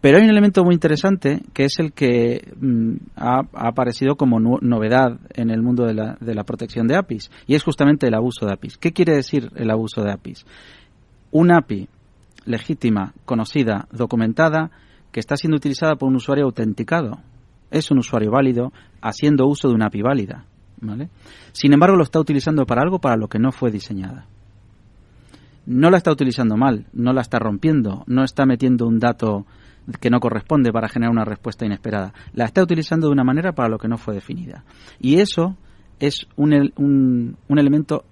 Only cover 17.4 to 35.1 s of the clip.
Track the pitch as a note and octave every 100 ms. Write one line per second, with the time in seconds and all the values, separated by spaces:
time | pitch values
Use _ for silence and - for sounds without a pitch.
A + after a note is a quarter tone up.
17.4 | _ _ _ D3 D3+ C3+ A#2+ A#2+ G#2+ B2
18.4 | C3+ A#2+ B2+ - _ - A#2 - D3 C#3+
19.4 | C3 C#3+ C#3 A#2 G#2+ G2+ A2+ C#3 G2 -
20.4 | - _ _ - A2 G#2+ D#3 _ - -
21.4 | - - C#3+ C#3+ F3 F#3+ D3 D#3+ D3+ C#3+
22.4 | D#3 D#3 C3 A#2+ D#3 F#3 C3 A2+ G#2+ A2
23.4 | B2+ - B2 G#2 - G2+ F#2+ C3 - -
24.4 | - _ _ _ _ _ _ _ - -
25.4 | - - - B2 D#3+ F#3 E3 D3+ C3 B2
26.4 | A#2 G#2+ C3+ A2 - - A#2+ C3 A#2 A#2+
27.4 | A2+ G2+ D#3+ D3+ G#2+ G2 - B2 C3+ -
28.4 | C3+ A#2+ B2+ B2 A#2 A2+ A#2+ A#2 A2 G2+
29.4 | G#2 - - _ - G#2+ A#2+ A#2+ A#2 A2+
30.4 | - D3+ A#2+ A2 A2 A#2+ A#2 A#2 G#2+ G#2
31.4 | A#2+ - A2 G2+ A#2 G#2 F#2+ - - -
32.4 | A#2 - F3 E3 D3+ D#3+ D#3 C#3 B2+ C#3
33.4 | F3+ D3 A#2 A2 A2+ A2+ - G#2 - A#2
34.4 | - - - - - - B2+